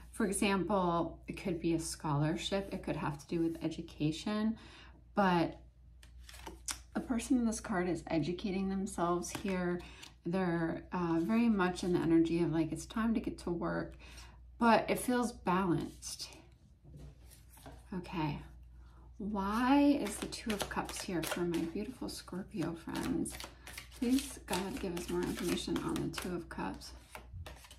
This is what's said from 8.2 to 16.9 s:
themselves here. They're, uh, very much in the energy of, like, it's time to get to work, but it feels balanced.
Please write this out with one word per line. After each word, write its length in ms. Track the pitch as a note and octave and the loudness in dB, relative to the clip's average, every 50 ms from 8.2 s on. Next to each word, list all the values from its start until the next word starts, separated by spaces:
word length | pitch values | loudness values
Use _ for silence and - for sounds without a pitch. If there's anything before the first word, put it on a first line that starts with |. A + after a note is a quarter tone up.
| D3 E3 F3+ - - G3+ F#3 G3 F#3+ F#3+ | 0 0 -2 -2 -2 -2 0 0 0 0
themselves 600 | G3 G3 G3 - - - E3+ F3 F3 F3 F3+ - | 0 -2 -2 -4 -2 0 0 2 2 0 -2 -4
here. 500 | - - - G3 F#3 F3+ F3+ F3 F3 F3 - - - - - - - - - | -8 -4 -2 -2 0 0 0 0 -2 -2 -6 -10 -16 -18 -18 -20 -18 -8 -6
They're, 560 | F3 F3+ F#3+ F#3 F3 E3+ E3+ E3 D#3+ - - - - | -2 0 0 2 2 2 0 0 -2 -2 -6 -8 -4
uh, 300 | - F3+ F3 E3 E3 E3 E3+ | -2 0 0 2 2 2 2
very 260 | G#3 A3 A#3 A#3 A#3 | 4 4 4 6 6
much 340 | G#3+ G3 F3+ F3+ F3+ - G3 | 4 4 4 2 2 0 0
in 100 | F3+ F3 | 2 2
the 60 | D3+ | 4
energy 440 | D3 E3 E3 E3 E3 E3 E3+ E3+ E3+ | 4 6 6 6 6 6 4 4 4
of, 80 | D3+ | 4
like, 200 | D#3 E3 D#3 - | 4 2 2 2
it's 140 | D#3+ - - | -2 -6 -8
time 300 | - - A3+ A3 A#3 A3 | -6 -2 0 2 2 2
to 40 | A3 | 2
get 200 | - - - - | 0 -2 -6 -4
to 100 | - F#3 | -4 -4
work, 480 | F3 E3+ - E3+ E3+ E3 D#3+ - - - - - - - - - - - - - - - | -2 -2 -2 -2 -2 -2 -4 -6 -10 -16 -18 -18 -18 -18 -18 -18 -20 -20 -20 -14 -2 4
but 280 | A#3+ A#3 A3 - - | 6 8 8 8 6
it 120 | - G3 F#3+ | 4 0 0
feels 320 | - - B3 B3 A#3+ A3+ | 2 2 2 2 2 0
balanced. 1000 | - - - F#3+ F3 F#3 G3 F3 D#3 D3 - - - - - - - - - - - - - - - - - - - - - - | -4 -4 0 2 4 4 4 4 2 2 0 -4 -8 -12 -12 -12 -10 -10 -12 -12 -12 -18 -20 -20 -20 -20 -20 -20 -20 -20 -20 -20